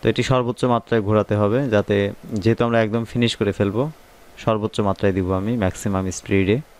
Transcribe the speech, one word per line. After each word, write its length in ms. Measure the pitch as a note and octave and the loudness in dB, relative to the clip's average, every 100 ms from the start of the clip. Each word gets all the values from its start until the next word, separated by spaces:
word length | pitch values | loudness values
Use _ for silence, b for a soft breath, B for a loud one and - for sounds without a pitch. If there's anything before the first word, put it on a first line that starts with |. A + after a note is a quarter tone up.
তো 80 | A2+ | 0
এটি 140 | A2+ | 0
সর্বোচ্চ 420 | A#2+ C3 A#2+ B2 B2+ | 0 0 0 -2 0
মাত্রায় 360 | A#2+ - A#2 | 0 0 -2
ঘোরাতে 340 | G2+ G#2+ G2+ G#2 | 2 0 2 2
হবে, 340 | G#2 A#2 C#3 | 2 2 2
যাতে, 420 | G#2 G2 G2+ G2+ G#2 - | 0 2 2 0 -4 -8
যেহেতু 320 | A2 G2 A#2 A#2+ | -2 0 2 2
আমরা 160 | A#2 | 2
একদম 240 | A2 A2+ A2+ | 0 -2 -4
ফিনিশ 300 | B2 A#2 - | -2 -2 0
করে 160 | G#2 | -2
ফেলবো, 400 | F#2+ G2+ G2+ D3 D#3 - - - - | 0 -2 0 -4 -6 -20 -20 -20 -8
সর্বোচ্চ 420 | - A2 G#2+ - | -2 -2 -2 -2
মাত্রায় 340 | G#2 F#2+ G2+ | -2 0 0
দিব 180 | F#2+ F#2 | 0 0
আমি, 260 | F#2 G2 A#2+ | -2 -2 -2
ম্যাক্সিমাম 540 | F#2+ - G#2+ F#2+ F#2+ | -2 -2 -4 -2 -4
স্পিডে। 640 | F#2 - G2 F#2+ A2+ D3+ - | -8 -2 0 2 0 -2 -20